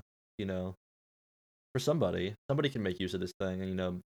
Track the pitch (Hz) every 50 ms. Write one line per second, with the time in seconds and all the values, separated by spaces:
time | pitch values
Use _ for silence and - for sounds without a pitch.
0 | - _ _ _ _ _ _ - 104 98 92 92 90 92 92 - _ _ _ _
1 | _ _ _ _ _ _ _ _ _ _ _ _ _ _ - 131 131 - - 170
2 | 120 90 87 87 90 95 101 - _ - 139 139 147 143 135 123 104 95 90 -
3 | 95 90 95 92 92 90 - - 98 95 92 92 95 95 92 92 92 90 90 90
4 | - _